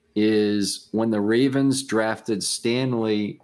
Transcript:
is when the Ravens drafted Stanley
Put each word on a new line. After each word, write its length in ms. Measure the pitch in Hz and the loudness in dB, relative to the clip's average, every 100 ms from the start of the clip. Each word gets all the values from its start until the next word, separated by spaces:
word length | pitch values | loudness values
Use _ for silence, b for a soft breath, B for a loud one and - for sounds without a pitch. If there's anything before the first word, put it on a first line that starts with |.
| _ 104 | _ 0
is 760 | 107 107 104 104 98 - - | 2 4 2 0 -2 -4 -6
when 180 | 107 113 | -2 0
the 120 | 107 | 0
Ravens 600 | 104 117 139 135 139 135 | 2 2 2 2 2 0
drafted 640 | 135 110 110 107 - 101 | -2 -2 0 -4 -4 -4
Stanley 960 | - - 117 123 131 117 110 107 104 - | -4 -4 -2 -2 -2 -2 0 -2 -2 -8